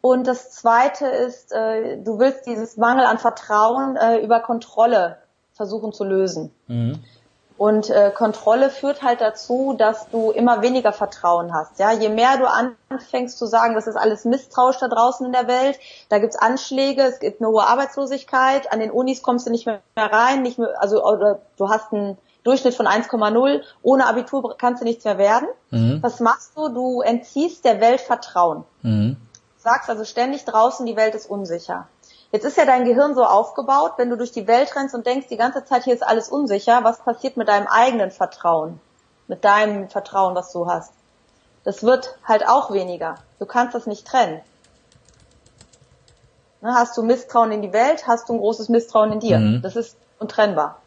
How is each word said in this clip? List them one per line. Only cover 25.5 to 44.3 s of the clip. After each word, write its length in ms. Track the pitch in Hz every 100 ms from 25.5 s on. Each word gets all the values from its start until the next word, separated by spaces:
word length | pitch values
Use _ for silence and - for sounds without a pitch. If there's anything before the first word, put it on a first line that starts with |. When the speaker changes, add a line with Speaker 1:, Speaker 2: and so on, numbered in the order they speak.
| 523 _
Speaker 2:
Mhm. 280 | 117 113 147
Speaker 1:
Was 180 | 233 -
machst 320 | 226 247 - -
du? 100 | 302
Du 320 | 240 254 247
entziehst 640 | 226 240 - 277 339 -
der 160 | 262 202
Welt 220 | 226 254
Vertrauen. 640 | - 240 - 180 170 156 - _
Speaker 2:
Mhm. 340 | 120 107 107 135 - _ _ _
Speaker 1:
Du 60 | 226
sagst 200 | 240 -
also 140 | 220
ständig 400 | 214 - 254 277
draußen, 420 | - 220 233 254 233
die 120 | 214
Welt 180 | 220 220
ist 120 | -
unsicher. 580 | 202 190 170 - 180 180 _ _ - _
Jetzt 120 | 214
ist 140 | 294 285
ja 80 | 285
dein 180 | 254
Gehirn 320 | 247 240 294 262
so 80 |
aufgebaut, 720 | 233 190 220 - 254 277 320 -
wenn 120 | 240
du 80 | 240
durch 140 | 240
die 120 | - 196
Welt 300 | 233 285 285
rennst 180 | 269
und 120 | 247 240
denkst 200 | 262 269
die 80 | 220
ganze 260 | 240 269
Zeit, 220 | - 247 254
hier 80 |
ist 100 | 240 -
alles 220 | 226 220
unsicher, 560 | 285 277 202 214 233
was 160 | 226 233
passiert 380 | - 233 269 254
mit 100 | 214
deinem 180 | 208 202
eigenen 440 | 220 247 233 190
Vertrauen? 680 | - 180 - 175 165 160 165 _ _ _ _ _
Mit 180 | 185 208
deinem 420 | 208 214 202 190
Vertrauen, 460 | 202 202 196 185 180
was 160 | 180
du 160 | 180 170
hast? 240 | 170 - _ _ _ _ _ _ _
Das 180 | - 202
wird 340 | 220 254 - - -
halt 200 | 220 -
auch 260 | 262 -
weniger. 440 | 196 180 175 160 - _ _
Du 60 | -
kannst 280 | 240 247
das 140 | 247 226
nicht 180 | 202 -
trennen. 360 | 262 202